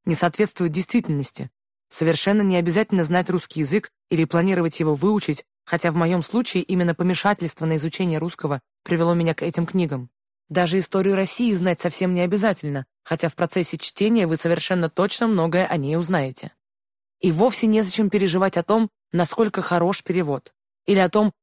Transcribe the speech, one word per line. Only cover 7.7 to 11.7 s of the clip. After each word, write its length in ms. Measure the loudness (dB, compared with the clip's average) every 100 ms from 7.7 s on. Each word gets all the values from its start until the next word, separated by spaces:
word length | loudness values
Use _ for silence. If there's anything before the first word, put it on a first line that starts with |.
| -2
изучение 420 | -2 -2 -2 -2
русского 420 | -4 -6 -4 -4 -8 _
привело 320 | -4 0 2
меня 200 | 2 0
к 80 | 0
этим 240 | -4 -2 -2
книгам. 440 | 0 -2 -4 -8 _ _ _ _
Даже 300 | -2 0 0
историю 380 | 0 0 0 0
России 360 | -2 -2 0
знать 260 | 0 0